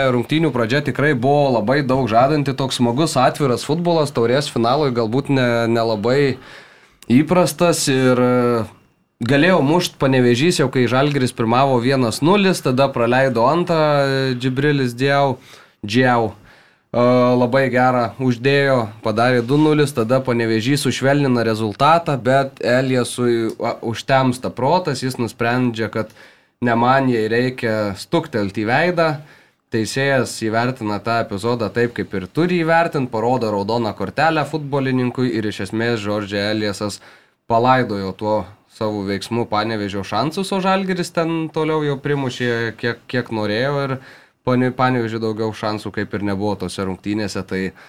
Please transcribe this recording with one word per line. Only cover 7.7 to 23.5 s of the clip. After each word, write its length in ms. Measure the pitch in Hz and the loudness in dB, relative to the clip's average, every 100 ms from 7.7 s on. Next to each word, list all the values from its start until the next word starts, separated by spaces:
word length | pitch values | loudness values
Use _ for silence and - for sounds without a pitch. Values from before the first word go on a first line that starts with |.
| 160 - | 2 2
ir, 300 | 131 131 123 | 2 4 4
e, 480 | 123 123 120 120 104 - _ _ _ - | 4 2 2 0 -2 -10 _ _ _ -6
galėjo 420 | 120 143 170 185 | 0 2 4 4
mušt 340 | 131 175 175 - | 2 2 0 -2
Panevėžys 600 | 135 131 123 120 165 170 | 2 4 4 4 2 2
jau, 80 | 135 | 0
kai 200 | 135 117 | 2 2
Žalgiris 440 | 127 147 143 123 | 2 0 0 -2
pirmavo 460 | - 113 120 139 127 | -2 0 2 2 2
vienas 400 | 120 135 117 - | 2 0 0 0
nulis, 380 | 151 202 190 180 | 2 2 2 0
tada 300 | 143 127 139 | 0 0 0
praleido 560 | 123 117 127 135 113 117 | 2 2 2 2 2 2
antrą, 340 | 175 175 165 151 147 | 2 0 2 2 2
e, 320 | 139 135 135 | 2 0 0
Džibrilis 600 | 123 131 127 147 143 123 | -2 -2 0 0 2 0
Diau, 440 | 120 139 139 139 127 - - - _ | 0 0 2 2 -2 -10 -20 -20 _
Džiau. 520 | 104 117 127 120 107 - - - _ _ _ | -2 2 4 4 0 -6 -20 -20 _ _ _
E, 80 | 117 123 127 123 | 0 4 4 4
labai 400 | 123 120 135 131 | 2 2 2 2
gerą 400 | 123 127 123 113 113 | 2 2 2 -2 -2
uždėjo, 720 | 127 113 131 139 139 127 107 110 | -2 0 2 2 2 2 -2 -6
padarė 420 | 110 107 123 127 | -4 2 2 2
du 160 | 117 147 | 2 2
nulis, 360 | 151 151 147 | 4 4 2
tada 260 | 123 110 131 | 0 0 0
Panevėžys 640 | 131 117 113 110 117 143 | 0 0 0 0 0 0
sušvelnina 560 | 135 - 131 143 139 123 | -2 0 0 2 2 2
rezultatą, 760 | 113 110 110 101 139 170 170 135 | 0 -2 -2 2 4 4 2 -2
bet 400 | 113 135 131 - | 2 2 0 -2
Eliasui, 920 | 113 127 135 127 117 - 120 117 113 | 0 2 2 0 -2 -2 0 0 -2